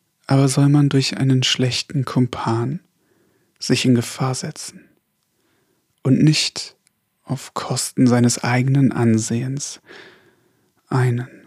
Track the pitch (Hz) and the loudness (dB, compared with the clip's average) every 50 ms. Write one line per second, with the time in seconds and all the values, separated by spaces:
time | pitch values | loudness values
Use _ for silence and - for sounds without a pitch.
0 | _ _ _ _ _ - 139 135 139 135 131 147 143 143 143 147 143 139 135 135 | _ _ _ _ _ 0 2 2 2 2 2 4 4 4 6 4 4 4 2 0
1 | 131 - - - 135 135 131 127 127 - - - 131 127 123 - - - - 143 | 0 -2 -4 -2 0 2 2 2 2 0 0 0 -2 -2 -2 -4 -8 -6 -4 -4
2 | 123 - - 127 127 120 - - - 117 117 117 120 127 151 185 - _ _ _ | -4 -2 0 0 0 0 -2 -6 -4 -4 -2 -2 -2 -4 -6 -8 -10 _ _ _
3 | _ _ _ _ _ _ _ _ _ _ _ _ - - 135 - - 131 123 117 | _ _ _ _ _ _ _ _ _ _ _ _ -2 -2 -2 0 2 2 2 2
4 | 113 - - - 135 131 131 - - 160 - - - - - - - _ _ _ | 0 -4 -6 -6 -4 -4 -4 -6 -8 -10 -12 -12 -16 -18 -18 -20 -20 _ _ _
5 | _ _ _ _ _ _ _ _ _ _ _ _ _ _ _ _ _ _ _ _ | _ _ _ _ _ _ _ _ _ _ _ _ _ _ _ _ _ _ _ _
6 | - 131 131 - 143 151 151 - - - - - - - - _ _ _ _ _ | 0 0 2 4 4 4 4 2 -2 -4 -6 -10 -14 -14 -18 _ _ _ _ _
7 | _ _ _ _ _ - 127 131 - - - - - - 127 123 - - - - | _ _ _ _ _ -10 -10 -10 -10 -12 -10 -10 -6 -4 -4 -4 -4 -6 0 2
8 | 131 120 120 123 120 120 - - - 120 123 127 127 131 135 139 135 117 - - | 4 4 4 4 4 2 0 0 -2 -2 0 0 0 2 2 2 2 2 2 0
9 | 120 117 110 110 110 - 117 120 131 131 135 143 - - - - _ - - - | 2 2 2 0 0 -2 -4 -4 -4 -6 -6 -8 -10 -12 -14 -18 _ -20 -20 -20
10 | - - - _ _ _ _ _ _ _ _ _ _ _ _ _ _ _ 139 127 | -20 -20 -20 _ _ _ _ _ _ _ _ _ _ _ _ _ _ _ -2 0
11 | 127 127 120 120 127 - - - - | 0 0 0 -2 -6 -10 -14 -20 -20